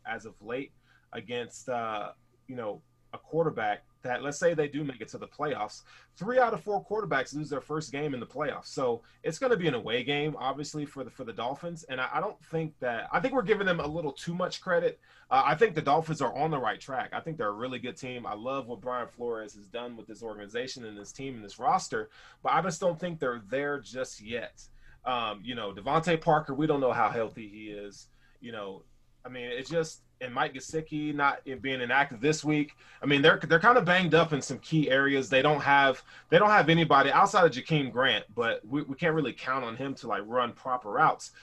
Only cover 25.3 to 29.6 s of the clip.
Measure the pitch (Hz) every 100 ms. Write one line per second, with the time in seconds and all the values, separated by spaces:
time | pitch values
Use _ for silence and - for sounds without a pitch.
25.3 | 104 107 120 104 98 104 156 165 160 170
26.3 | 156 156 135 151 143 131 113 110 120 110
27.3 | - 104 107 107 104 101 107 - _ _
28.3 | _ 117 113 98 95 - _ _ _ 127
29.3 | 127 123 123